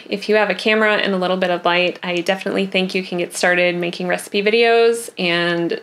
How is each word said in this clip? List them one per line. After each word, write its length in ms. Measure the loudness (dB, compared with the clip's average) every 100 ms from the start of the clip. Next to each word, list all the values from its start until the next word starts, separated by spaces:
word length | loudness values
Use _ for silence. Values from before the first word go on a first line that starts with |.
| -8
If 220 | -6 2
you 60 | 2
have 120 | 2
a 60 |
camera 420 | 0 2 2 4 2
and 160 | 0
a 60 | 0
little 180 | 0 0
bit 140 | 0
of 120 | 0
light, 360 | 2 2 0 -2
I 200 | -4 -2
definitely 420 | -2 -2 -2 -2
think 300 | 0 0 0
you 80 | -2
can 160 | -4 -4
get 160 | -4
started 420 | -2 0 2 2 0
making 320 | -4 -4 -4
recipe 340 | -4 -4 -2
videos 680 | 2 2 4 4 4 0 -6 -4
and 600 | -2 0 0 0 -2 -4